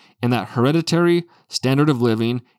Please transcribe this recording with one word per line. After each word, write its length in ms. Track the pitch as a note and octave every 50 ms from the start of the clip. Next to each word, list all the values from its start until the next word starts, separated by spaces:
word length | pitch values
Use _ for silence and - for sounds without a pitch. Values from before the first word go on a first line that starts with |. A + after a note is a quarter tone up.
| _ _ _ _
and 100 | - A#2+
that 180 | B2 A2 F#2 -
hereditary, 760 | - B2+ A#2+ C#3 D3+ E3+ E3 - E3 E3+ F3 F3 E3+ E3+ E3+ - _ _ _ _
standard 400 | - - - B2+ C3+ C#3+ D3+ D#3
of 120 | C#3 A#2
living, 400 | A#2+ A#2 A2 A2 A2+ A#2 B2 B2+ - _ _